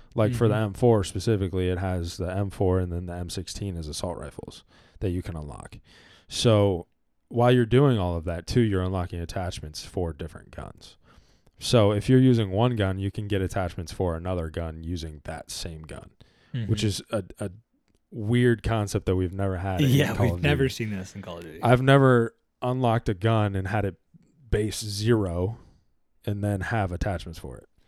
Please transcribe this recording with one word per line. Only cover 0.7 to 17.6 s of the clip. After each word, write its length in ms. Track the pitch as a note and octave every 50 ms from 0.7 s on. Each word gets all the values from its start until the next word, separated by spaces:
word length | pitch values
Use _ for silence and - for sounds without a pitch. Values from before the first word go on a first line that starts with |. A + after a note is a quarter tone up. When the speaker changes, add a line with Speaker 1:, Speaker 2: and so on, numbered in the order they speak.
| G2
Speaker 1:
four 300 | - B2+ A#2+ A2+ G#2+ F#2
specifically, 640 | - - F#2+ - A2+ A2 G2 G2 F2+ F2+ F#2 F2+ F2+
it 80 | F#2 F2+
has 380 | F#2+ F#2+ F#2 F2+ E2+ F2 -
the 120 | - F2 F2 F#2
M 160 | G2 G2+ G2
four 300 | - - G2+ F#2 F#2 F#2
and 120 | F2+ F2
then 140 | E2+ F2 F2+
the 80 | F2 F2
M 140 | F2 F2 F2
sixteen 480 | - G2 F2 - - - G2+ G2+ F2+
as 100 | E2+ D#2
assault 300 | D2+ D2 - - F2+ E2+
rifles 460 | - - - - - - - - - - _ _ _ _ _ _ -
that 120 | - G2
you 100 | F2 F#2
can 140 | - - E2
unlock. 400 | D#2+ D2+ C#2+ - - - - - - - _ _ - - - - _ _
So 580 | - - - - A#2+ A2 G#2 G2+ G2+ F#2 E2 - - _ _ _ _ _ _ _ _
while 220 | - A2+ A#2+ B2 B2+
you're 120 | B2 A#2+
doing 320 | A2+ A#2 C3 C#3+ C#3 B2
all 200 | G#2 F2+ F2+ F2
of 80 | E2+ D#2+
that, 200 | F2+ E2 F2+ F2
too, 140 | - - B2+
you're 200 | A#2 A2 G2 F#2 F#2
unlocking 360 | F#2 F#2+ F#2 F2 F2 - E2+
attachments 640 | E2+ D#2+ - G2 F#2 F2+ - - - D#2 D2+ - -
for 260 | - - G2 F2+ E2 D#2
different 380 | - E2 D#2+ - - - -
guns. 460 | - - - - - - - - - _ _ _ _ _ _ _ _ _ _ _ _
So 340 | - - - - A#2+ G#2 G2+
if 180 | G#2+ G2+ - -
you're 100 | C3 C3
using 320 | C3 C3 B2 A#2 A2 F#2+
one 240 | F#2 G2+ A#2 B2+ B2
gun, 240 | G#2+ G2+ F#2+ F#2 F#2+
you 120 | G2 G2
can 160 | - - G#2+
get 140 | G2 G#2 F#2+
attachments 500 | F#2+ F2+ - G2 F#2 F2 - - E2+ - -
for 220 | - F#2+ F2+ E2
another 340 | E2 E2+ F#2 F#2 F2+ E2 D#2+
gun 340 | D2+ E2 E2 D#2+ D#2+ D#2+ D#2+
using 380 | E2 F2+ E2 D#2+ D#2+ D2+ D2 -
that 280 | - D#2+ D#2 - -
same 320 | - - - F2 D#2+ D#2 D#2+
gun, 260 | D2+ D2+ - - - _ _ - _ _ _ _ _ - B2 A2+
which 140 | G2 G#2+ G2+
Speaker 2:
Mm-hmm. 60 | -
Speaker 1:
is 140 | G#2+ G2 - - -
a, 120 | - G#2+ F2+ F2 - -
a 120 | G#2+ F#2+ F2+ A2